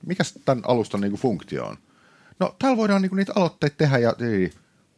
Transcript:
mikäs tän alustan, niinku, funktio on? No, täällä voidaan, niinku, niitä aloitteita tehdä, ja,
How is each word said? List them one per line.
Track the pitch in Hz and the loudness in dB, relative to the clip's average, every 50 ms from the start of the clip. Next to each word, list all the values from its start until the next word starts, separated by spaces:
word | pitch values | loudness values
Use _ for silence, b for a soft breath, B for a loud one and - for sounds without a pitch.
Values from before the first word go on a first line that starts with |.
| - | -8
mikäs | 151 180 - 170 - - - - | -8 -4 -4 -4 -6 -6 -6 -2
tän | - 135 120 95 | -2 -2 -2 0
alustan, | - 123 117 107 - - 101 | 0 0 0 0 -2 -4 -4
niinku, | 101 101 101 | -4 -4 -4
funktio | 104 - 127 104 78 - - 78 65 58 | -2 -2 -2 -2 -2 -6 -8 -10 -8 -8
on? | 50 52 - b b b b b b b b b b b b | -10 -12 -16 b b b b b b b b b b b b
No, | 185 - - - | -6 -6 -4 -2
täällä | 254 269 254 | 0 0 0
voidaan, | 220 220 202 202 196 | 2 2 2 2 2
niinku, | 190 185 185 | 0 0 0
niitä | 190 196 - - | -2 -2 0 0
aloitteita | 208 180 156 - - 151 147 - | 0 0 0 0 -2 -2 -2 0
tehdä, | - 156 143 135 123 | 2 2 4 4 4
ja, | 120 113 - - 120 117 107 95 92 85 - b b b b b b b _ | 4 2 2 0 -2 0 2 2 0 0 -2 b b b b b b b _